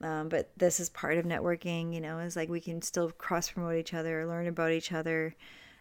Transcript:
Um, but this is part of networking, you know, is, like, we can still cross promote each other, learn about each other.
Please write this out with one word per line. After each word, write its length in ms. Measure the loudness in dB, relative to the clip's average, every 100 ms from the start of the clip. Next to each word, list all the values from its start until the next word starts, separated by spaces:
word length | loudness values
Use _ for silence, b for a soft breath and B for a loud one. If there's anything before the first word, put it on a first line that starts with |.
Um, 280 | -4 -2 0
but 200 | 0 0 4
this 240 | 4 4
is 80 | -2
part 300 | -4 2 2
of 80 | 2
networking, 680 | 2 2 0 0 -2 -2
you 60 | -4
know, 200 | -4 -4
is, 180 | -4 -4
like, 100 | -2
we 140 | -2
can 200 | -4 -4
still 300 | -2 0 0
cross 400 | -2 0 0 0
promote 240 | -2 0 0
each 180 | 0
other, 320 | -2 -2 -2 -2
learn 220 | -2 -2
about 240 | 2 2
each 220 | 2 0
other. 420 | -2 0 0 0 -4 B B B B